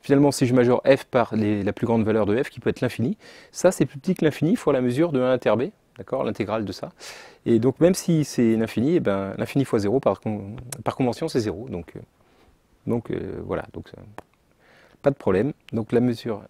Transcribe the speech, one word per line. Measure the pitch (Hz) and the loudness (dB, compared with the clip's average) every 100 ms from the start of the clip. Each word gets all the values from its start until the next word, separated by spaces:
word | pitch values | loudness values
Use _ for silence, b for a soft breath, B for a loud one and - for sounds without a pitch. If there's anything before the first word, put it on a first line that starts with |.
finalement, | - 139 143 | 2 4 4
si | - 123 | 2 2
je | 127 | 4
majore | 120 127 | 4 4
f | - 139 - | 4 2 2
par | 127 113 110 | 0 0 0
les, | 104 104 | 0 0
la | 98 | -2
plus | - 110 | -2 0
grande | 113 | 2
valeur | 107 110 101 | 2 2 2
de | 110 | 0
f, | 147 | -2
qui | - | -4
peut | 117 | -4
être | - | -2
l'infini, | 127 - 120 214 B B B | -4 -2 -4 -4 B B B
ça, | - 180 | 0 0
c'est | 185 147 | 2 -2
plus | 139 | -2
petit | - 180 | -4 2
que | 156 | 0
l'infini | - 151 233 | 2 0 2
fois | - | 2
la | 135 | 2
mesure | 127 123 170 | 2 2 0
de | 135 | 2
A | 127 | 2
inter | 127 123 107 | 2 2 0
B, | 156 _ _ - | 0 _ _ -18
d'accord, | 101 131 | -8 -4
l'intégrale | 123 104 98 110 98 | -4 -4 -4 -2 -4
de | |
ça. | - - _ B B B B - | -8 -12 _ B B B B 2
Et | 117 | 4
donc, | 123 - | 4 4
même | 165 | 2
si | 190 - 160 | 2 0 0
c'est | 143 - 117 110 | 0 2 2 2
l'infini, | 113 - 127 170 | 0 0 0 2
eh | |
ben, | 117 98 98 107 | 0 -2 -4 -6
l'infini | 113 139 | -2 -2
fois | 131 117 | 0 0
zéro, | 101 117 | 2 2
par | - 98 | 0 -2
con-, | 110 104 101 117 123 - | -4 -8 -10 -14 -14 -8
par | - - | -6 -2
convention, | 127 113 160 | -2 -2 -4
c'est | 139 | -2
zéro. | 104 85 117 | -2 -6 -8
Donc, | 90 82 - | -10 -10 -16
euh, | - _ b b b _ _ _ - | -18 _ b b b _ _ _ -4
donc, | 117 - | -4 -4
euh, | - 92 92 92 | -8 -6 -10 -6
voilà, | 95 107 | -6 -6
donc, | - - - | -14 -16 -20
euh, | 98 104 _ _ _ _ b b b b | -20 -20 _ _ _ _ b b b b
pas | 143 | -2
de | 139 | 0
problème. | - 92 127 - - | 0 0 0 -4 -8
Donc, | 113 107 | -8 0
la | 120 | 0
mesure | 123 113 117 104 | 2 -2 -6 -8